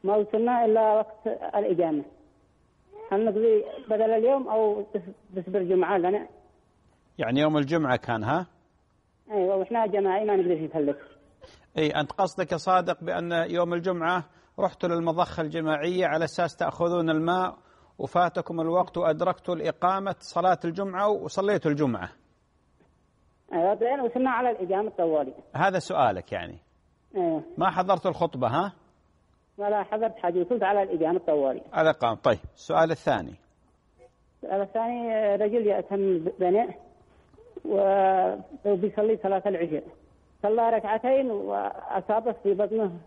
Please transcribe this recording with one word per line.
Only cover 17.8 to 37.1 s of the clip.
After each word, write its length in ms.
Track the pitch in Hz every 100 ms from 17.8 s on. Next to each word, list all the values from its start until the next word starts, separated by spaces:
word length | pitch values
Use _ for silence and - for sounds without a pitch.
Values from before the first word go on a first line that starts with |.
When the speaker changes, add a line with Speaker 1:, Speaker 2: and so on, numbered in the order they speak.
| _ -
Speaker 2:
وفاتكم 600 | 135 175 175 175 - 165
الوقت 360 | 165 175 170 170
وأدركتوا 580 | 170 156 175 175 - 170
الإقامة 600 | 156 - 180 196 196 -
صلاة 400 | - 180 185 175 170
الجمعة 440 | 170 196 185 208
وصليتوا 640 | 208 156 - 196 196 160
الجمعة. 380 | 147 143 104 90 - _ _ _ _ _ _ _ _ _ _ _ _ _
Speaker 1:
أيوة، 200 | 170 180
بعدين 260 | 208 233 277
وصلنا 320 | 233 247 262
على 200 | 240 254
الإجامة 360 | 220 180 190 220
الطوالي. 460 | - 165 156 131 - - 131
Speaker 2:
هذا 240 | 190 185
سؤالك 520 | - 151 123 95 -
يعني؟ 260 | 98 85 87 _ _ _ _ _ 392
Speaker 1:
أيوة. 280 | 339 320 - -
Speaker 2:
ما 120 | 185
حضرت 360 | 170 180 180 190
الخطبة، 420 | 160 165 135 123
ها؟ 260 | 139 196 - _ _ _ _ _ _ _ -
Speaker 1:
لا، 120 | 202
لا، 140 | 208
حضرت 340 | 185 214 226 220
حاجة، 220 | 175 175
وصلت 240 | 175 247
على 200 | 196 208
الإجامة 340 | 196 170 160 180
الطوالي. 440 | 175 151 135 123 -
Speaker 2:
على 180 | 156 160
قام. 240 | 147 117 110
طيب، 240 | 135 107 -
السؤال 380 | - - 160 165
الثاني. 440 | 160 - 117 76 - _ _ _ _ _ _ - _ _ _
Speaker 1:
السؤال 260 | - 196
الثاني، 720 | 196 220 233 240 233 220 208 202
رجل 320 | 214 233 208
يأتم 500 | 202 175 202 196 175 165 -
بناء 400 | 180 196 294 - - _ _